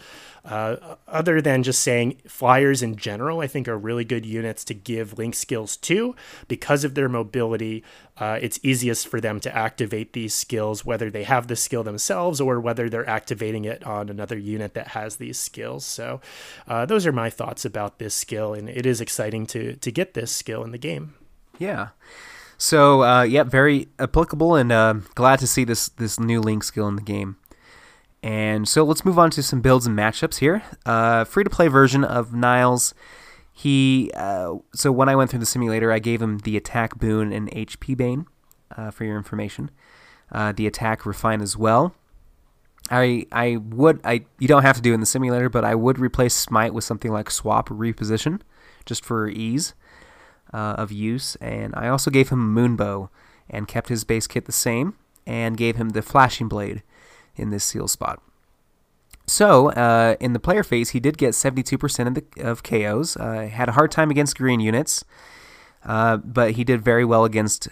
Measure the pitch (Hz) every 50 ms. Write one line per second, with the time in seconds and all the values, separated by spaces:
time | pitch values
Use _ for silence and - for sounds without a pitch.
0 | - - - - - - - - - - 107 107 107 110 113 - - 165 - -
1 | _ - - 160 160 175 165 160 147 151 135 131 123 131 131 - - 139 123 120
2 | 120 120 - - _ - - - 135 123 127 131 139 139 139 131 123 113 113 107
3 | - 113 101 104 123 147 165 165 160 - - 143 123 120 117 107 101 110 117 120
4 | 120 117 123 117 110 110 110 113 113 113 107 - - - 110 101 98 - 117 113
5 | 113 104 104 107 110 117 113 - - - 131 117 110 101 - - - - 160 202
6 | 226 247 247 - - - - - - - 127 - - - 147 143 139 147 131 147
7 | 135 127 123 120 113 107 - 127 117 113 113 110 113 110 110 113 - - - -
8 | - _ _ - 110 107 107 113 - 113 - - - 135 131 123 120 123 117 -
9 | - - - 117 110 113 107 104 - 127 - 117 110 110 - - 123 104 117 107
10 | 113 - - 123 113 107 - - - - - 110 107 107 107 104 - 123 120 107
11 | 117 110 98 107 101 101 135 123 120 120 123 113 - - - 117 113 107 104 104
12 | - - 196 185 175 180 165 135 143 131 127 120 117 117 117 113 120 117 113 113
13 | 117 - 110 110 - - 127 101 113 107 110 110 104 104 113 - - 120 107 104
14 | 104 104 101 101 104 98 117 110 101 101 107 107 107 101 - 113 107 - - 113
15 | 107 110 107 - 123 120 127 - - - - - 117 117 123 - 127 - - -
16 | 117 123 123 131 - - - - - - - - - - 120 117 120 131 220 214
17 | 185 170 135 120 113 113 - - 117 113 113 - - 117 101 113 104 101 - -
18 | - 107 - - - - 120 107 107 104 107 104 107 110 - 127 120 131 123 107
19 | 117 - - - 117 107 110 113 110 110 - 117 110 120 120 131 - 127 120 123
20 | 117 - - 120 113 113 - - - - 110 110 117 113 113 120 127 151 165 143
21 | 156 156 147 _ _ _ _ _ _ _ _ - 170 190 196 - 104 107 - _
22 | _ - - - - - - - - - - - - - - 156 143 143 143 135
23 | 131 120 123 123 123 117 120 143 143 123 123 131 135 147 147 139 - - _ -
24 | 135 131 - 156 170 - - 147 160 165 175 151 127 120 120 113 110 110 110 110
25 | 92 - - - 120 131 131 131 131 123 - - 127 117 117 107 - - - -
26 | 120 107 - - 117 113 117 117 110 110 110 107 107 - - - 107 104 101 101
27 | 104 104 101 101 101 98 95 - _ _ - _ _ - - - - - _ _
28 | _ _ _ _ - 113 107 107 107 107 107 107 107 104 - 156 156 147 156 -
29 | - 190 185 170 170 165 - - 139 - - 131 117 135 127 131 120 120 110 104
30 | 104 110 110 - - 160 - - 131 143 175 214 - - - - - - 117 113
31 | 113 113 117 113 113 - - 196 208 - - - 175 160 131 135 135 131 127 139
32 | 139 - - 123 120 117 117 120 120 123 123 123 123 127 123 123 - - - _
33 | - - - - - - - - - _ _ - - 143 139 135 135 135 131 131
34 | 123 - - - 82 98 101 92 90 85 85 101 - _ - - - 143 131 123
35 | 131 135 135 135 131 123 - 123 113 107 - 135 123 117 110 113 110 113 113 110
36 | 107 117 117 117 113 110 107 104 101 113 107 104 - - - 120 113 110 - -
37 | - 110 107 107 110 104 101 104 107 - - 113 110 - - - - - 135 123
38 | 127 123 123 135 165 - _ _ _ _ _ _ _ - - - 110 110 104 -
39 | 113 110 107 104 104 - - 107 107 104 - - 135 143 - _ _ _ _ _
40 | _ _ _ _ _ - - - 107 107 101 95 107 107 104 - 120 110 110 107
41 | - 104 98 - - 113 110 107 104 98 - 110 110 110 113 120 147 180 - _
42 | _ _ _ - _ _ _ _ _ _ _ _ _ _ _ _ - - - 123
43 | 127 127 123 120 - - - 120 120 120 120 113 107 110 113 117 139 160 156 -
44 | - - 117 117 - _ _ - 131 127 151 143 131 139 135 127 117 120 117 110
45 | 110 107 - 131 131 127 123 123 123 127 117 123 110 110 113 113 113 123 131 127
46 | 127 123 - - 127 123 - - - - 120 110 110 117 107 113 107 - 117 107
47 | - 120 110 107 107 - - - - 107 104 110 113 - 107 107 110 117 110 -
48 | 113 107 110 107 - 147 170 208 - _ _ _ _ _ _ _ - - 117 -
49 | - - 123 110 107 107 101 110 113 113 117 139 175 - - _ _ _ - -
50 | - - - _ _ _ _ _ _ _ - 110 107 107 104 - 110 104 107 104
51 | 107 110 117 127 131 - - - - 117 113 110 107 110 113 - 113 120 131 139
52 | - - 135 135 131 - 131 127 120 107 107 113 120 123 120 107 107 101 101 98
53 | 95 95 _ _ _ _ _ _ _ - - 107 107 - - 117 117 - 123 113
54 | 107 - 117 113 107 - - 123 - - 110 - - 127 117 117 139 185 208 _
55 | _ _ _ _ _ - 117 113 117 113 117 107 117 117 113 113 113 110 107 107
56 | 107 - - 143 131 127 - - 120 110 101 104 101 101 104 104 - _ _ _
57 | _ _ _ _ _ _ _ - 110 107 104 101 - - - - - - - -
58 | - - - - - _ _ _ _ _ _ _ _ _ _ _ _ _ _ _
59 | _ _ - - _ - - - 208 208 180 131 131 147 - - 120 120 117 117
60 | 113 113 110 - - 127 120 120 - - 185 214 196 - - 120 120 - - 131
61 | 120 139 151 - 143 127 110 - - 139 127 131 123 - - 175 - 143 - -
62 | 123 120 127 127 - - - - - 117 117 113 - - - 113 104 104 - 113
63 | 117 - - - - 113 113 110 110 107 107 120 123 123 113 131 151 156 - -
64 | 160 151 147 139 147 139 - - 127 131 123 117 110 110 110 120 160 - - -
65 | - _ _ - - - - - - - - - - - _ _ - - 113 110
66 | 113 117 113 107 - - 120 127 120 110 110 120 120 120 127 120 110 123 117 117
67 | 120 117 117 113 113 113 107 110 107 107 - - - -